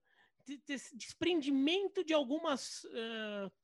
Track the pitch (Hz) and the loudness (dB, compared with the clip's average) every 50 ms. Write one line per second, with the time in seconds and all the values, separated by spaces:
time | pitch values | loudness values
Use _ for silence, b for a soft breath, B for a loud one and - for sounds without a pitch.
0 | b b b b b b b b _ - 285 240 _ - 285 240 - - - 208 | b b b b b b b b _ -14 -14 -12 _ -6 -6 -6 -8 -10 -14 -14
1 | - - - - 330 339 359 320 254 285 277 269 269 311 349 392 392 370 - 381 | -14 -12 -4 0 2 4 4 4 4 4 4 4 4 4 4 4 2 0 -2 -2
2 | 349 311 320 302 277 226 285 330 339 320 269 - - - - - - 349 311 240 | 0 2 4 2 4 2 0 0 0 0 0 0 -2 -6 -10 -10 -12 -8 -6 -6
3 | 226 233 226 220 214 214 208 202 196 185 - _ | -6 -4 -4 -6 -6 -4 -4 -4 -6 -6 -8 _